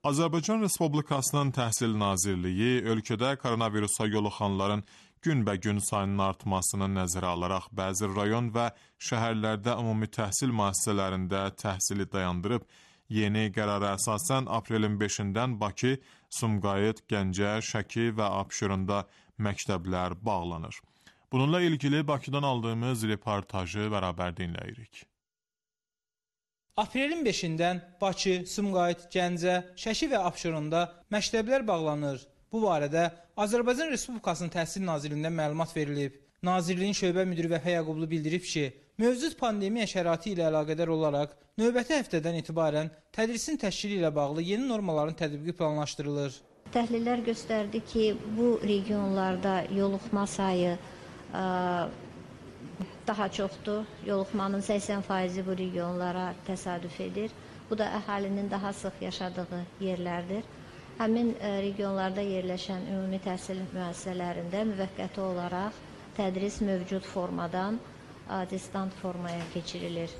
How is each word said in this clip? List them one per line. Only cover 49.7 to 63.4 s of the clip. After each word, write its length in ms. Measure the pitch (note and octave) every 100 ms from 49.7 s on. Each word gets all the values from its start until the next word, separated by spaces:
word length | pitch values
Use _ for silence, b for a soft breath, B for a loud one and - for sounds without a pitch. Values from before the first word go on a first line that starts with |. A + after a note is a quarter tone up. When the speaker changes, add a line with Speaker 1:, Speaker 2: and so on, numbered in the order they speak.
Speaker 3:
yoluxma 560 | G3 G3 G3 - G3+ G3+
sayı, 480 | - F#3+ F3+ F3 F3 B B B B -
ə, 120 | - F#3 F#3 F3+ F3 E3 - - - - - - - - - F#3 - -
daha 220 | G#3+ C#4+
çoxdur. 560 | - G3 - - G#3 G#3+ - -
Yoluxmanın 560 | G3 F#3+ G#3 G3 G3
səksən 380 | G3 G#3 G3+ G3+
faizi 440 | F#3+ F#3+ F#3 F3+ F#3
bu 100 | F#3
regionlara 760 | F#3 F3+ F3 F3+ F3+ F3+ F3+ F3+ -
təsadüf 540 | F#3 G3 F3 F3 -
edir. 300 | F#3+ F#3+ A3 - B B -
Bu 80 | A3
da 80 | G#3+ G#3
əhalinin 520 | G3+ G3+ G3 G3 G3+
daha 220 | G3 G3
sıx 280 | G3 F#3+ -
yaşadığı 600 | F#3 - F#3 F3+ F3 F3 F3+ -
yerlərdir. 600 | F#3+ F3 F3 F3 F3+ G3+ - B B B B -
Həmin, 320 | A3+ A#3 A#3+ A#3
e, 100 | G#3 G3
regionlarda 580 | G3+ G3 G3+ G3 F#3+ F#3+
yerləşən 680 | G3+ F#3 F#3 F#3 - F#3 G3+
ümumi 280 | G3 F#3+ F#3+
təhsil 360 | F#3+ F3+